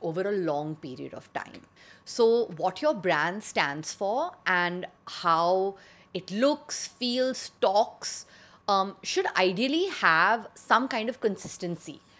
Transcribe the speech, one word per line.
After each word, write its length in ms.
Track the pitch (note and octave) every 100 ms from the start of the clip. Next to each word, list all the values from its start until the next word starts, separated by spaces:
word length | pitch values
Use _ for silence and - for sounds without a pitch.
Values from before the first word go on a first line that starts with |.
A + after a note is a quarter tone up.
over 220 | E3+ D#3+
a 100 | G3
long 440 | G#3 E3 D3 D3+ D#3
period 360 | C#3+ B2+ C#3
of 180 | - -
time. 300 | - - - - _ - -
So 420 | - - A3+ A#3 A#3 E3+
what 240 | F#3 F3+
your 140 | D4+
brand 480 | A#3 F3 D#3 D#3+ G3+
stands 500 | - G#3+ D3+ D3 D3+
for 400 | - G3 A#3+ F4 - -
and 400 | F3+ F3 F3+ F#3 - -
how 680 | - F3 E3 E3+ F#3 G3 G3 - - _
it 160 | F3+ -
looks, 560 | G3 C4+ D4 - - -
feels, 640 | - B3 B3 B3+ B3+ - -
talks, 640 | G#3+ G3+ A#3+ - - - - - - - -
um, 280 | G3 G3 -
should 240 | - F4+ F#4 -
ideally 500 | F#3+ F#3 C4 D#4+ F#4+
have 580 | D#4 F#3 D#3+ F#3 A3+ G#3
some 320 | - - A3+ C4
kind 200 | A#3+ A3
of 120 | A#3+
consistency. 800 | A3 F#3 - - F3+ E3 - C#3 _ _